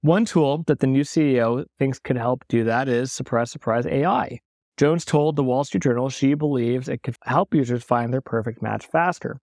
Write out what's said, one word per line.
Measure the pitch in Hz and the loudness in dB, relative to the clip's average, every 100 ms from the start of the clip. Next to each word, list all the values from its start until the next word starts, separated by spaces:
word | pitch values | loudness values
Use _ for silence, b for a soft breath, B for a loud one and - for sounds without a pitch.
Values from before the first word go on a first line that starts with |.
One | 151 180 226 | 4 2 2
tool | 180 143 147 165 | 2 2 0 -2
that | 147 | 0
the | 131 | 2
new | 135 147 | 2 2
C | - 147 127 | 0 2 2
E | |
O | 113 120 - _ | 2 -2 -6 _
thinks | 135 131 | -4 -4
could | - 127 | -4 -2
help | 120 127 - | 0 -2 -2
do | 117 113 | 0 2
that | 117 135 | 0 0
is, | 120 131 | 0 -2
surprise, | - 131 120 117 | -6 -4 -2 -2
surprise, | - - 113 120 | -6 -2 -2 0
A | - 156 | 0 0
I. | 196 - 123 _ _ _ - | 0 -2 -8 _ _ _ 0
Jones | 143 170 | 2 2
told | - 151 151 147 | 0 2 2 0
the | |
Wall | 131 127 139 | 0 0 0
Street | 196 | 0
Journal | 147 120 131 | 0 0 -2
she | 131 135 147 | 0 0 2
believes | 151 135 117 127 135 | 0 0 0 -2 -4
it | 120 | -6
could | - 120 | -8 -10
help | - 131 190 | -2 0 2
users | 156 123 120 | 2 2 -2
find | - 120 120 | 0 0 0
their | 127 | -4
perfect | - 117 113 113 | -2 -4 -4 -6
match | 107 107 - | -6 -6 -2
faster. | 160 175 175 - 139 _ | 0 0 -2 -8 -10 _